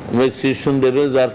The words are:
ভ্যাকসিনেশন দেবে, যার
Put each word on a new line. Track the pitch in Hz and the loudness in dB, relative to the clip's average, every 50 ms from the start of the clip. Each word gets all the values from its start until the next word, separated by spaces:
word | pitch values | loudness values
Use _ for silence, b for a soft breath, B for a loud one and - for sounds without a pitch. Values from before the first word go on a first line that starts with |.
| - - | -10 -4
ভ্যাকসিনেশন | 104 117 131 131 127 - - 135 127 - - 147 139 135 | 0 0 0 0 0 -2 -2 -2 -2 -2 -2 -2 0 2
দেবে, | 131 131 127 139 147 143 | 2 2 2 2 0 2
যার | 127 135 127 120 | 2 2 0 0